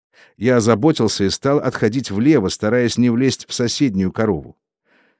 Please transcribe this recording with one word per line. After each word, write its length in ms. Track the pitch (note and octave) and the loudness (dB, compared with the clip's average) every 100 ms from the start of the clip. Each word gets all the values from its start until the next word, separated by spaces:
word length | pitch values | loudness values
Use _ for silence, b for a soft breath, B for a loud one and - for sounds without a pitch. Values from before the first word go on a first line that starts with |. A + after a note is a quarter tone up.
| _ b b _ | _ b b _
Я 200 | A2+ B2 | 0 2
озаботился 680 | G#2+ G#2+ D#3 D3+ A2 - G2 | 2 2 2 2 0 0 -2
и 40 | |
стал 300 | - C3+ C#3+ | -2 -2 0
отходить 520 | B2+ - A2+ B2+ A2+ | -2 -2 -2 -2 -4
влево, 360 | G2 C#3 C#3+ F#2 | 0 2 2 0
стараясь 480 | - G#2+ B2 A#2+ - | -2 -2 0 0 0
не 120 | B2 | 0
влезть 360 | A#2 C3 - - | 2 0 -2 -8
в 60 | |
соседнюю 580 | - A#2+ - C#3 F#2+ F#2 | -4 -4 0 -2 0 -2
корову. 460 | - A2 D#2+ B1 - _ _ _ _ _ | -2 -2 -2 -8 -20 _ _ _ _ _